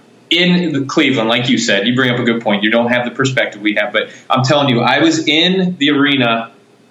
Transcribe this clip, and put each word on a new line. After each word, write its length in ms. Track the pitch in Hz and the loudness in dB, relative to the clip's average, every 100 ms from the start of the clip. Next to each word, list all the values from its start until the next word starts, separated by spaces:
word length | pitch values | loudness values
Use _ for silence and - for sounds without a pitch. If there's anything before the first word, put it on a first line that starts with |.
| _ - _ | _ -20 _
in 560 | 170 180 180 170 139 131 | 0 2 2 0 -4 -2
Cleveland, 420 | - 139 131 110 | 0 2 0 0
like 200 | 123 127 | 0 0
you 100 | 113 | 0
said, 280 | - 101 110 | 0 0 0
you 80 | 127 | 0
bring 140 | 127 | 0
up 100 | 120 | 0
a 40 | |
good 180 | 117 117 | -2 -2
point. 220 | 110 101 | -2 -2
You 80 | 107 | 0
don't 180 | 117 120 | 0 2
have 140 | 120 120 | -2 -2
the 60 | |
perspective 500 | - 131 - - 104 | -4 -2 0 -2 -4
we 140 | 107 104 | -2 -2
have, 180 | 101 | -2
but 160 | 107 - - - | -4 -6 -10 -4
I'm 160 | 131 | -2
telling 260 | 131 147 135 | 2 2 2
you, 120 | 117 | 2
I 200 | 113 139 | 2 2
was 260 | 165 156 151 | 2 2 0
in 500 | 151 180 190 180 175 | 2 2 0 -2 0
the 140 | 143 | 0
arena 600 | 143 143 135 120 113 113 - _ _ _ | 2 2 2 0 -2 -6 -16 _ _ _